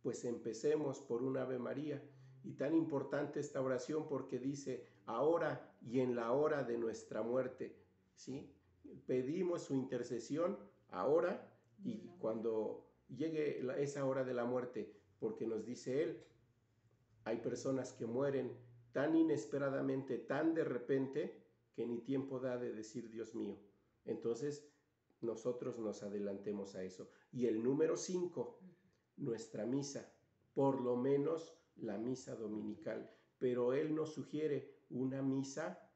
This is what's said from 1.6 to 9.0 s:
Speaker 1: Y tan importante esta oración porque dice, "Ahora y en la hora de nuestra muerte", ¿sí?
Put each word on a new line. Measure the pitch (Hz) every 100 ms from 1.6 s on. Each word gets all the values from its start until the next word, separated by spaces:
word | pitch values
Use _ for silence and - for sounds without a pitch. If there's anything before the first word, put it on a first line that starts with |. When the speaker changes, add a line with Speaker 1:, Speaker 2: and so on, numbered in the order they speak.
| 120 127 151 135 - - - -
Speaker 1:
Y | -
tan | - 139 165
importante | 143 139 123 147 147 151
esta | 143 139
oración | 131 127 - 151 156
porque | 135 - 127
dice, | 135 143 - 123 - - -
"Ahora | 113 147 170 151 131 - -
y | - 123
en | 127 120
la | 117
hora | 131 156 147
de | 120 120
nuestra | 113 110 - 110
muerte", | 117 127 123 - 110 - - _ _ -
¿sí? | - 135 - - _ _ - 139